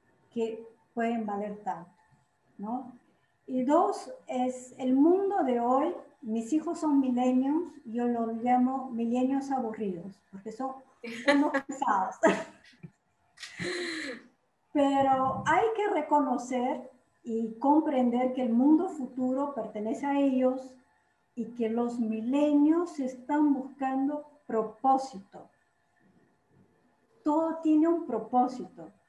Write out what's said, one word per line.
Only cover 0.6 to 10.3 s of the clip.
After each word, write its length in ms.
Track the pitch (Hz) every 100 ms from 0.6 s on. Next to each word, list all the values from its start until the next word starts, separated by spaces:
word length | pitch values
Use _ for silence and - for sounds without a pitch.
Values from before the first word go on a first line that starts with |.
| - _ _
pueden 320 | 233 233 233 208
valer 320 | 202 208 202
tanto, 280 | 190 170 175 _ _ _ _ _ _ -
¿no? 340 | 202 254 - - _ _ _ _ -
Y 160 | 254
dos, 480 | 247 311 403 - - - -
es 480 | 262 254 247 - -
el 160 | 254
mundo 500 | 262 311 381 392 392
de 160 | 262 240
hoy. 360 | 240 262 330 - - _
Mis 300 | 226 226 226
hijos 260 | 311 349 330
son 200 | 311 277
millennials, 720 | 254 247 254 254 269 311 359 - 233
yo 200 | 233 240
los 380 | 233 226 226
llamo 460 | 247 247 254 269 254
millennials 580 | 226 233 247 262 277 -
aburridos, 720 | 262 226 214 202 170 196 -
porque 220 | _